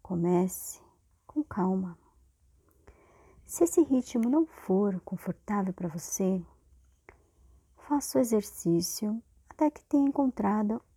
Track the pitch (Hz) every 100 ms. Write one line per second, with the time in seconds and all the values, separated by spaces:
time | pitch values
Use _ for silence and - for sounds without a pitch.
0 | - 180 170 180 185 - - - - _
1 | _ _ - - 302 - 185 190 185 170
2 | _ _ _ _ _ _ _ _ - -
3 | _ _ - - - - 339 - 302 262
4 | 247 240 233 285 320 - - 190 202 185
5 | - 180 - 175 - 208 190 180 175 160
6 | - - 190 190 170 _ _ - _ _
7 | - - _ _ - - _ _ - 294
8 | - 269 247 226 202 - 180 170 175 -
9 | 214 220 - _ - - 302 - - 285
10 | 277 277 277 - 208 214 208 226 -